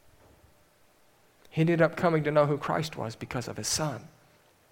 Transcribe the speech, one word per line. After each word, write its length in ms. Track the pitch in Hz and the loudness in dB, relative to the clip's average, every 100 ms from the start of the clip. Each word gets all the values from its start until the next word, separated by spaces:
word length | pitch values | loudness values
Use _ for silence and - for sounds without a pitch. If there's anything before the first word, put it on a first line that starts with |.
| _ _ - _ - _ _ _ _ _ _ _ _ _ - | _ _ -20 _ -20 _ _ _ _ _ _ _ _ _ -6
He 120 | - | 0
ended 200 | 160 165 | 2 4
up 140 | 160 - | 2 2
coming 280 | 180 160 | 2 2
to 60 | 147 | 2
know 160 | 151 143 | 4 4
who 140 | 147 | 2
Christ 360 | - 165 156 - | -2 -2 -4 -6
was 200 | 113 113 | -8 -8
because 320 | 123 131 113 | -8 -6 -6
of 100 | 104 | -6
his 100 | 107 | -4
son. 400 | - 156 113 - - _ _ _ _ _ | -2 -2 -6 -12 -20 _ _ _ _ _